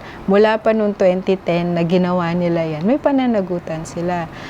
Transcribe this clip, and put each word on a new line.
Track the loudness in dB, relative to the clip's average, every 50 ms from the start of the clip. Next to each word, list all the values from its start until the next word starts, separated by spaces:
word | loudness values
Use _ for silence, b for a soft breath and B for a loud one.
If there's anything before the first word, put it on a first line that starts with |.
| B B B B B 2
mula | 4 6 6 4 4 2
pa | 2 2 2
noong | 2 2 0 0
twenty | 2 2 2 2 2 0 0 -2
ten | 0 0 -2 -2 0 0 0 0
na | 0 0
ginawa | 2 2 2 2 2 0 0 0 0 0
nila | 0 0 0 0 0 -2
yan, | -2 -4 -2 0
may | 0 0 2
pananagutan | 2 0 0 2 2 0 0 0 -2 -2 -4 -6 -6 -6 -8 -8 -10
sila. | -10 -8 -6 -4 -4 -4 -4 -6 B B B B B